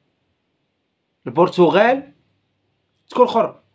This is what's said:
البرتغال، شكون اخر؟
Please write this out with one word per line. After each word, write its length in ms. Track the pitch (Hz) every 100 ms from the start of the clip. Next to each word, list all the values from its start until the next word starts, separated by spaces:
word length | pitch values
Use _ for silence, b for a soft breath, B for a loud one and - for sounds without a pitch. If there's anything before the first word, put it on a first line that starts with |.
| _ _ _ _ _ _ _ _ _ _ _ _ 135
البرتغال، 840 | 123 170 - 165 175 233 269 - _ _ _ _ _ _ _ _ _ _
شكون 180 | -
اخر؟ 360 | 247 226 170 - _